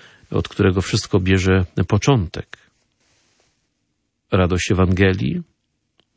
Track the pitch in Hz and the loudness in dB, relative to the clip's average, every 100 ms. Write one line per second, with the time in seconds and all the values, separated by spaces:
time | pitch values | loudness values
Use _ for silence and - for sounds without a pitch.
0 | - _ _ 104 - - 98 92 - 110 | -20 _ _ -6 -6 0 0 2 -2 -4
1 | - 101 92 95 92 92 92 - 95 104 | -2 -2 2 0 2 2 0 -4 0 0
2 | - 131 82 - - - _ _ _ _ | 2 0 0 -8 -14 -20 _ _ _ _
3 | _ _ _ _ _ _ _ _ _ _ | _ _ _ _ _ _ _ _ _ _
4 | _ _ _ 98 90 90 - 95 92 90 | _ _ _ 0 0 0 0 0 2 2
5 | 98 95 123 175 165 _ _ _ _ _ | 2 0 -4 -6 -10 _ _ _ _ _
6 | _ | _